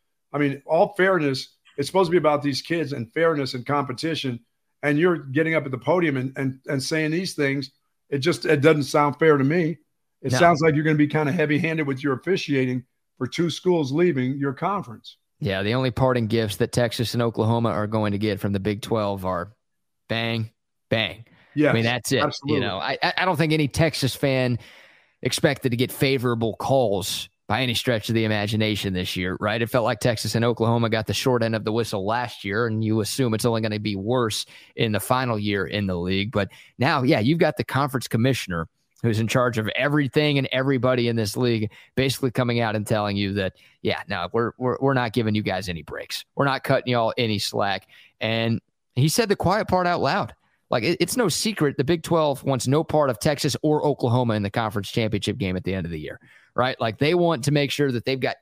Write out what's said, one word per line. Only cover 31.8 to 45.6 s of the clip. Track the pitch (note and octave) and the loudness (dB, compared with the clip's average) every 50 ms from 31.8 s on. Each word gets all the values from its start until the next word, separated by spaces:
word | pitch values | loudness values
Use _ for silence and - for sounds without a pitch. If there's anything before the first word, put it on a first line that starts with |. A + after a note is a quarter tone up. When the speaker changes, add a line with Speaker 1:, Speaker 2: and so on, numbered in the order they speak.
| A2+ - A2+ G2 F#2 | -2 -2 -4 -4 -2
Speaker 2:
last | G#2 A2+ B2 B2 A#2 - - - | -2 -2 -2 -4 -6 -8 -10 -8
year, | G2 G2 A2 A#2+ | -4 -2 -2 -2
and | A2+ A2 A2 | -2 -2 -2
you | A2 G#2+ A2 A2 | 0 0 0 0
assume | G2 - - - C3 A#2+ A2 | 0 -2 -2 -2 0 0 0
it's | G#2+ - | 0 0
only | A#2+ A2+ A2+ | 0 0 0
gonna | A2 A2 G#2+ G#2 | -2 -2 -4 -4
be | G2+ G#2+ G2 | -4 -4 -4
worse | G2 F#2+ A2 B2+ B2+ A#2 G#2+ G#2 - - - - - - - - | -4 -2 -2 0 0 0 0 -2 -6 -8 -10 -16 -20 -20 -12 -6
in | - B2 A2 | -2 -2 0
the | G#2 F#2+ | 0 0
final | - - B2+ C3 C3 A#2+ A2+ G#2 | 0 0 0 0 0 -2 -2 -2
year | G#2 G#2 G2+ G2 F2+ | -2 0 0 0 -2
in | C2+ - G#2 G2+ | -2 -2 -2 -2
the | F#2+ F#2 | -2 -2
league. | E2+ F2 F#2 F#2+ G2 G2+ G#2+ | -2 -2 -2 -2 -2 -2 -2
But | - G2+ G2 - - - - - _ - | -2 -2 -2 -4 -6 -14 -20 -14 _ -2
now, | B2 D#3 D#3+ C#3+ B2+ | 0 0 0 2 2
yeah, | C3 D#3+ A#2 | 2 2 4
you've | G#2 C3 E3+ E3 | 4 2 2 2
got | F3+ D3+ - - | 2 0 0 -2
the | A2+ | -4
conference | - - C3 C#3+ C3 C3+ B2 - - | -2 -2 -2 0 0 -2 -4 -4 -2
commissioner | - A2+ A#2 C3+ B2 - - F#2 F2 E2 E2 - _ _ _ _ _ _ | 0 0 2 2 0 -2 -4 -6 -6 -6 -6 -8 _ _ _ _ _ _
who's | - A#2 G#2+ A2 | -2 0 0 0
in | A2+ G#2 | 0 0
charge | - C3 B2 B2 - A2 | 2 2 2 0 0 -2
of | G#2+ G#2 - | -2 -2 -2
everything | A#2+ C3 C#3+ C#3+ D3+ C#3+ B2 - D3+ D3+ D3+ C#3+ C#3 | -2 0 0 2 0 0 0 2 2 2 2 2 0
and | C3 - | 0 0
everybody | - C3 C3 C#3 C#3 B2 A#2+ B2+ B2+ B2 A#2+ A#2 | -2 -2 0 0 0 2 2 2 2 2 2 2
in | A#2 | 0
this | A#2 A2 G2+ - | 0 -2 -2 -2
league, | A#2+ B2+ A#2+ A#2 A2 G#2+ G#2 - - - _ _ | 0 0 2 2 0 -2 -4 -8 -12 -20 _ _
basically | C3 C3 C3+ - - C#3+ B2 | 0 0 0 0 -2 -2 -2
coming | - - B2 A#2+ A#2+ A#2+ | 0 0 0 0 0 0
out | A#2 A2 G#2+ | 0 0 -2
and | G#2+ G2+ | -2 -2
telling | - A#2 G#2+ G#2 G#2 G2+ G2+ | 0 0 0 0 0 0 0
you | G2+ G2 G2 | -2 -2 -2
that, | G2+ F#2+ F#2 - _ - _ _ _ | -2 -2 -4 -6 _ -20 _ _ _
yeah, | - A2 E2+ C#2+ - - | -4 -4 -4 -4 -6 -8
no, | G2+ F2+ F2 - | -6 -6 -6 -2
we're, | - A#2 A#2 A2 - | -2 -2 -2 -2 -4
we're, | - B2+ B2+ A2 - | -4 -4 -4 -2 0
we're | C3 C#3 C3+ | 0 2 2
not | B2+ B2 A2+ | 2 0 0
giving | - B2 A2+ A2 G#2+ | 0 -2 0 0 0
you | G#2+ | 0
guys | G2+ G2+ F#2 F#2+ | -2 -2 -4 -4